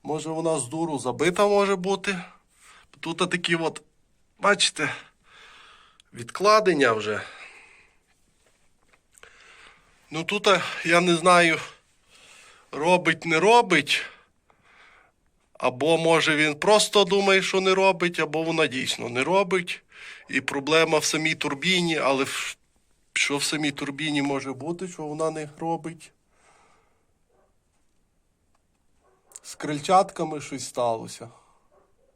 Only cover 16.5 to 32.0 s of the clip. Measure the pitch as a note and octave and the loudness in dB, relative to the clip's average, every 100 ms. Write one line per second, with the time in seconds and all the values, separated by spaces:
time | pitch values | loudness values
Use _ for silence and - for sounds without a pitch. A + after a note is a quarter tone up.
16.5 | D3 F#3 G#3+ G#3 G#3 F#3+ G3 G3 F#3+ F#3 | 0 4 4 4 2 2 2 4 2 2
17.5 | F#3+ F#3+ F#3+ F#3+ F3+ F3+ F3 D#3 D#3+ D#3+ | 0 2 4 2 2 -2 -2 -4 -2 -2
18.5 | D#3+ D3+ B2+ A#2 - A#2 A#2+ C3 F#3+ F#3+ | 0 0 -2 -6 -6 -6 -4 0 0 2
19.5 | F#3 F3 - _ - - - - - B2 | -2 -4 -12 _ -20 -20 -20 -4 -4 -2
20.5 | C#3 C#3 D#3+ D#3+ D#3 - D#3 D#3 D#3 - | -6 2 2 4 2 0 -2 -2 -4 -6
21.5 | C#3 E3 F#3 E3+ D#3 B2+ C3+ C3+ - - | -2 0 0 0 0 0 0 -2 -6 -10
22.5 | - _ _ _ _ _ - - C#3+ - | -12 _ _ _ _ _ -4 -2 -2 -4
23.5 | D#3 D3+ C#3+ C#3 C#3 D#3 D3 C#3 C#3 C3+ | -2 -4 -4 -10 -6 -4 -2 -2 -4 -6
24.5 | B2+ C#3+ F3 F#3 - D3+ D3+ D#3+ D#3 D3 | -10 -10 -8 -10 -10 -10 -4 -4 -4 -12
25.5 | - E3 D#3+ D#3+ E3+ - _ _ _ _ | -10 -6 -6 -8 -16 -20 _ _ _ _
26.5 | _ _ _ _ _ _ _ _ _ _ | _ _ _ _ _ _ _ _ _ _
27.5 | _ _ _ _ _ _ _ _ _ _ | _ _ _ _ _ _ _ _ _ _
28.5 | _ _ _ _ _ _ _ _ - - | _ _ _ _ _ _ _ _ -20 -20
29.5 | - D3 D3+ - F#3 F#3+ - D#3+ D3+ - | -10 -6 -6 4 4 4 -4 -6 -6 -10
30.5 | C3+ - - A#2+ A2+ A#2 - A#2 - _ | -12 -8 -4 -2 -2 -8 -16 -20 -20 _
31.5 | _ _ _ _ _ | _ _ _ _ _